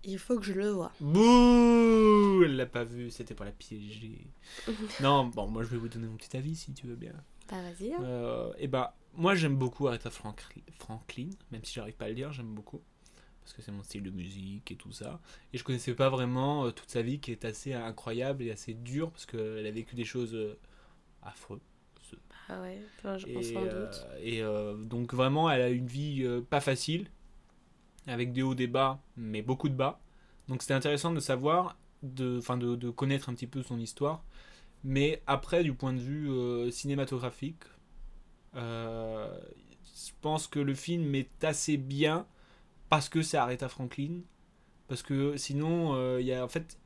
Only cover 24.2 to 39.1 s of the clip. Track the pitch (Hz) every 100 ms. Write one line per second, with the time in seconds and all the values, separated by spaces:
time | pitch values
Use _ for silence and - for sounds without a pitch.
24.2 | 110 113 110 107 104 104 110 120 120 123
25.2 | 131 147 165 131 123 123 123 131 147 139
26.2 | 127 120 120 143 - 131 - 165 196 -
27.2 | - - - - _ _ _ - - 120
28.2 | 123 123 131 127 123 131 135 135 - -
29.2 | 113 107 113 131 147 131 135 - - -
30.2 | - - - 131 - 135 147 143 165 165
31.2 | 135 127 143 170 180 - - _ 139 131
32.2 | 127 123 120 123 120 120 123 120 135 139
33.2 | 135 120 120 135 127 120 113 - 143 160
34.2 | - - - - - - 135 135 143 160
35.2 | - 139 - 175 165 123 135 127 123 151
36.2 | 147 127 123 120 120 120 143 139 131 131
37.2 | 123 - 139 165 - - _ - - -
38.2 | - - - 127 117 117 113 113 113